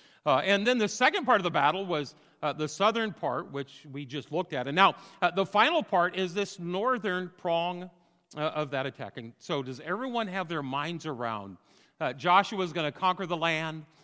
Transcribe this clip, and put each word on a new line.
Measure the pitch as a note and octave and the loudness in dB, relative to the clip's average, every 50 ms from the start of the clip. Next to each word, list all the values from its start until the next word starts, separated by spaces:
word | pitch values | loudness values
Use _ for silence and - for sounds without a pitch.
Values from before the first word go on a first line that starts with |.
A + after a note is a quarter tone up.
| - _ _ _ - | -20 _ _ _ 0
uh, | D#3 C3+ C3 | 2 2 4
and | - F#3+ G3+ G3 G#3 | 4 4 2 4 4
then | A#3+ B3+ | 2 2
the | A#3+ G#3+ G3+ | 2 2 0
second | - - B3+ D4+ D#4 G4 C#4 | 2 4 2 4 4 2 2
part | B3+ A#3+ G3+ | 4 4 4
of | E3 | 4
the | F3 | 2
battle | C#3+ D#3 C#3+ D3 E3 F#3+ G3 | 2 4 4 4 2 2 -2
was, | F3+ F3 D3+ C#3+ - - _ _ _ _ - - | -2 -2 -2 -4 -6 -10 _ _ _ _ -6 -4
uh, | D3 C#3 | -4 -2
the | D3+ D#3 D3 | -2 -4 -4
southern | - - G3 A3 A#3 A#3 A3+ G#3+ D#3+ | 0 2 2 2 2 2 -2 -4 -4
part, | - F3 C#3 B2 C#3 F#3 G3 C#3 | -4 -4 -2 -2 -2 -6 -6 -8
which | C#3 C3+ - - - - D3 | -10 -10 -10 -12 -20 -18 -14
we | C3 C#3+ D3 | -12 -12 -10
just | B2 C#3 D3 - - C#3+ | -8 -8 -10 -8 -4 -4
looked | E3+ F3+ - - | -4 -4 -2 -4
at. | C3 B2 | -4 -4
And | C3+ D3 | 0 4
now, | F3+ G3 - - - - - - - F#3 | 6 6 6 6 2 -8 -16 -6 0 0
uh, | F3 | 2
the | E3+ F#3+ G3 | 2 2 0
final | - - G#3 A3+ D4 F4 D#4+ A3+ | 2 4 6 6 6 6 2 0
part | - G3+ F3+ E3+ F3+ F3 | 2 2 2 2 2 2
is | F#3 F#3+ F3 E3 | -2 -4 -2 -2
this | G3+ G3+ - - - | -4 -6 -6 -6 -10
northern | E3+ E3+ F3+ F#3+ A3 B3+ C4 A3+ F3 G3 F3+ F3+ F#3 F3+ - _ | -6 -4 -2 -2 0 0 0 0 -2 -2 -4 -4 -4 -8 -10 _
prong, | - F3 E3+ E3 E3+ F3+ F3+ F3 F3+ F3+ _ _ _ _ _ _ _ _ - | -4 -2 0 0 0 -2 -4 -6 -10 -14 _ _ _ _ _ _ _ _ -8
uh, | D3+ | -4
of | D3+ D#3+ - D3+ D3+ C3+ C#3+ | -4 -2 -2 -2 -4 -2 -2
that | C3+ C3+ | -4 -4
attack. | C3+ - - B2+ G2 - | -4 -6 -8 -12 -12 -12
And | C3 A2+ A#2 - _ | -12 -14 -14 -16 _
so | - - E3+ C#3 C3 | -8 -4 -4 -4 -4
does | B2+ C3 B2 | -6 -8 -10
everyone | C3+ D#3+ F#3 A3 B3+ C4+ A#3+ A#3 A3 F#3 | -8 -6 -6 -6 -4 -4 -4 -4 -4 -4
have | F3+ G3 F3+ | -4 -6 -6
their | D#3+ E3+ D#3 C#3+ | -4 -4 -6 -4
minds | C3 C3+ C#3+ D3 E3 F3 D3+ D3+ | -4 -4 -4 -4 -4 -6 -6 -6
around, | D#3 C#3 A#2 B2 A2+ A2+ G#2 G2 G2 F#2 - _ _ _ _ _ _ _ - | -8 -6 -4 -4 -4 -4 -6 -8 -10 -14 -18 _ _ _ _ _ _ _ -6
uh, | D#3+ C3 C3 | -4 -4 -4
Joshua's | C3+ A#2 F3+ F3 G3 G3 - A3+ F#3+ F#3 E3+ D3 | -2 2 4 6 6 6 4 0 -4 -4 -4 -2
gonna | E3+ D#3 D3 - | -4 -4 -4 -4
conquer | - F#3+ F#3 F3+ F3 F#3+ | -2 0 0 0 0 -2
the | D#3+ F3 D#3+ | -4 -4 -2
land, | D#3+ E3 D#3+ D#3 D#3+ D#3+ D#3 D#3+ D3+ - _ _ | 0 0 0 -2 -4 -6 -8 -10 -12 -16 _ _